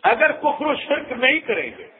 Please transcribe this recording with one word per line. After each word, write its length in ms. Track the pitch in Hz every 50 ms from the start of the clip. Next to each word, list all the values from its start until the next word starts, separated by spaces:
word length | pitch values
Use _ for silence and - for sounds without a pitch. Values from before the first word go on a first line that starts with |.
| -
اگر 280 | 185 226 240 302 311 285
کفر 340 | - - 302 - - 208
و 80 | 208 196
شرک 380 | - - - 277 302 302 254 254
نہیں 280 | 233 247 262 285 320
کریں 300 | - - 220 170 143 120 110 -
گے 80 | - - _ -